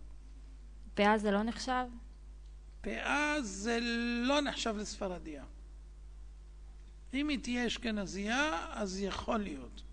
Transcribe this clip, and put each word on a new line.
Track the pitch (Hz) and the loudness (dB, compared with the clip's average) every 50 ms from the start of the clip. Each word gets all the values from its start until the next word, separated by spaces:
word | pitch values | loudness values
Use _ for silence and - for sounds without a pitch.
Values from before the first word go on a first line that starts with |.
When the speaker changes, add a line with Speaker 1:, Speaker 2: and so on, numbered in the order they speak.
| - - - - - - - - - - - - - - - - - - - | -10 -10 -12 -12 -12 -14 -14 -14 -14 -14 -14 -14 -14 -14 -14 -12 -12 -2 2
Speaker 1:
פאה | - 202 202 214 220 | 6 8 8 8 8
זה | 208 214 | 6 4
לא | 196 202 214 | 4 4 4
נחשב? | 233 233 - - 262 254 254 254 247 240 240 - - - - - - - - - - - - - - - - | 2 -2 -2 0 0 2 2 2 0 -4 -8 -10 -12 -14 -14 -14 -14 -12 -12 -12 -12 -14 -14 -14 -14 -12 -8
Speaker 2:
פאה | - - - 220 - - 247 285 294 302 294 302 262 | -4 -4 -2 0 2 2 4 4 4 4 4 2 0
זה | 202 190 190 202 233 233 233 240 240 233 233 240 240 240 240 240 | -2 -2 -2 0 2 2 4 4 2 2 2 2 2 2 4 4
לא | 254 285 294 | 6 6 6
נחשב | 294 254 - - - 233 214 | 4 2 2 0 0 0 0
לספרדיה. | 202 208 - - - 208 190 180 170 - 160 151 139 147 - - - - - - - - - - - - - - - - - - - - - - - - - - - - - - - - - - | 0 -2 -4 -4 -2 -2 -2 -2 -4 -6 -8 -8 -8 -10 -12 -12 -12 -14 -14 -14 -14 -14 -14 -14 -14 -14 -12 -12 -12 -12 -12 -12 -14 -14 -14 -14 -14 -14 -14 -14 -14 -14 -14 -14 -14 -8 -2 0
אם | 262 294 302 | 2 2 4
היא | 294 220 180 | 2 2 2
תהיה | 240 240 247 247 | 2 2 4 4
אשכנזייה, | 226 - - - 233 214 208 196 170 156 190 202 208 233 262 294 311 320 339 339 330 | 2 2 0 0 0 0 0 0 -2 -2 0 0 2 4 4 4 4 2 0 -2 -2
אז | 311 - 214 196 185 190 | -2 -2 -2 0 0 0
יכול | 202 185 - - - - 247 220 | 0 0 0 0 0 2 2 2
להיות. | 208 190 156 135 127 113 - - - - | 2 0 -2 -6 -8 -8 -10 -10 -12 -12